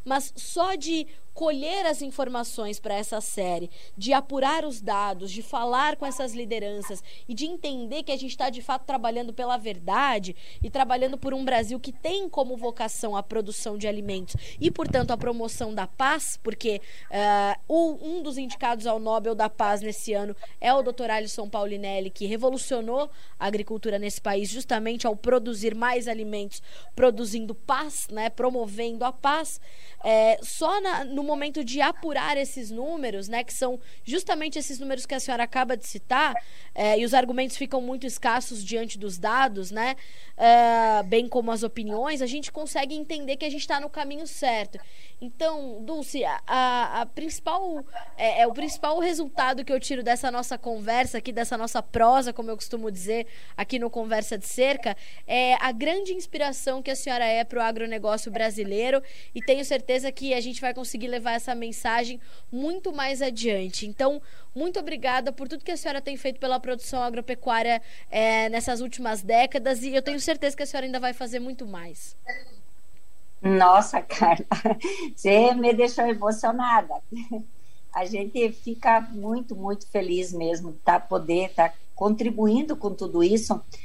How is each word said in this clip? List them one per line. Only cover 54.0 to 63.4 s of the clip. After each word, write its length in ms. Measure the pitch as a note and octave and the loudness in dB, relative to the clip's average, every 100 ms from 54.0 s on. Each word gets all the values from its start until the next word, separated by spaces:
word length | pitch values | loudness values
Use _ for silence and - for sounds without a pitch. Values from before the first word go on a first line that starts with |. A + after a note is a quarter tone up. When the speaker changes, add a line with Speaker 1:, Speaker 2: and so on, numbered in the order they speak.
| A3 A3 G#3+ G#3 | 0 0 0 -4
Speaker 1:
de 80 | - | -4
Cerca, 500 | B3 C4+ C4+ A3+ G3 - - - | 2 4 4 0 -4 -6 -8 0
é 280 | B3 B3+ B3 | 4 6 4
a 120 | C4 | 4
grande 420 | A3+ D4+ F#4+ F#4+ | 0 0 0 -2
inspiração 680 | F#4 - D#4 C#4+ C4+ C4+ C4 | -4 -4 -2 -2 0 -2 -2
que 80 | C4+ | -4
a 60 | C4 | -4
senhora 300 | C#4+ A#3+ A3+ | -2 2 2
é 180 | A3+ | 2
pro 160 | A#3 A#3+ | 2 0
agronegócio 720 | A3+ A3+ A3+ A3 G#3 A3 A3+ | 0 0 -4 -2 0 0 -2
brasileiro, 680 | A3+ A3 G#3 G3 G3+ B3+ C4+ - - - | 0 0 0 -2 0 2 2 0 -8 -6
e 80 | - | -4
tenho 200 | - C#4 | 2 2
certeza 480 | C4+ C4 - B3+ C4 | 4 -2 2 0 0
que 220 | C4 C4+ | -4 -2
a 80 | B3 | -2
gente 180 | B3 A#3+ | -2 -4
vai 140 | B3+ | -4
conseguir 360 | B3+ A#3+ A3+ A#3+ | -4 -6 -4 -4
levar 240 | A#3+ A#3 | -2 -2
essa 220 | A#3 C4 | -2 -2
mensagem 640 | A#3+ A3+ - A#3 A#3 A#3+ A#3+ - - - | -4 -4 -4 0 0 0 -6 -8 -8 -6
muito 400 | B3 D4+ F#4 F#4 | -2 -2 -2 -4
mais 300 | D4 C4+ C4 | -2 -2 0
adiante. 640 | C4+ A3 | -2 0